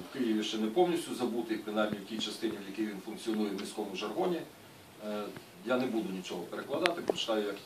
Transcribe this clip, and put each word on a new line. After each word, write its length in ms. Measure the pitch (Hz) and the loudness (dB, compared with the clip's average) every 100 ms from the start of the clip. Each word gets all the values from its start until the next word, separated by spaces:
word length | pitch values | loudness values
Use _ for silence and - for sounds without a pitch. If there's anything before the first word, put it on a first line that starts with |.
| - | -6
в 80 | 131 | 2
Києві 260 | 120 107 | 4 4
ще 140 | 107 110 | 4 2
не 100 | 110 | 4
повністю 480 | 175 175 165 - 120 | 6 6 6 0 0
забутий, 420 | 117 117 113 104 | 0 0 0 -2
принаймні 400 | 107 107 107 104 | 0 2 4 2
в 80 | 95 | -4
тій 120 | 110 | -4
частині, 360 | 107 104 113 | -2 0 -2
в 160 | 101 98 | -2 -4
якій 160 | 98 107 | -2 -2
він 100 | 98 107 | -2 -6
функціонує 440 | 98 113 107 104 | -6 0 2 2
в 120 | 95 | 0
міському 340 | - - 101 95 | -4 -4 -4 -4
жаргоні, 460 | 104 107 185 165 - - - - - - 107 | -2 0 2 2 -2 -14 -18 -20 -20 -10 -4
е, 160 | 104 101 - - 87 104 | -4 -4 -8 -14 -8 2
я 120 | 127 | 2
не 80 | - | 4
буду 240 | 110 95 | 2 0
нічого 280 | 92 90 92 | -2 -4 -6
перекладати, 600 | 85 107 120 151 170 139 | -6 -6 -2 0 0 -2
прочитаю, 440 | 107 98 - 110 104 | -2 -2 0 0 -2
як 100 | 98 | -4